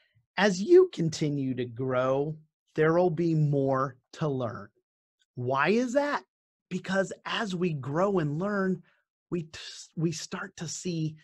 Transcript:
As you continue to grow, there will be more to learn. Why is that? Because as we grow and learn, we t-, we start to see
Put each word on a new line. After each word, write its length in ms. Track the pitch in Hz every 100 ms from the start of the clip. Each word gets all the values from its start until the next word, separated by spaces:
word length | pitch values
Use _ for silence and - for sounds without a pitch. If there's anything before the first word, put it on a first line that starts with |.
| _ _ _ -
As 240 | 208 180
you 300 | 214 359 370
continue 640 | - 165 - 156 143 131
to 100 | 127
grow, 720 | 123 117 131 127 131 135 147 156 - _ _
there 200 | - 156
will 160 | 170 180
be 240 | 160 170
more 600 | 160 147 143 135 131 135 - _
to 120 | - 151
learn. 420 | 135 117 104 101 _ _ _ _ _ _ -
Why 320 | 123 135 151
is 240 | 220 247
that? 320 | 262 285 269 - _ _ _ _
Because 420 | 185 - 190 185 -
as 300 | - 185 220
we 180 | 180 180
grow 460 | 151 127 147 196 190
and 220 | 151 147
learn, 420 | 196 208 190 185 - _ _ _ _
we 140 | 175
t-, 160 | 160 - - - - -
we 140 | 160
start 460 | 160 - 190 196 -
to 100 | 160
see 480 | - 185 165 156 156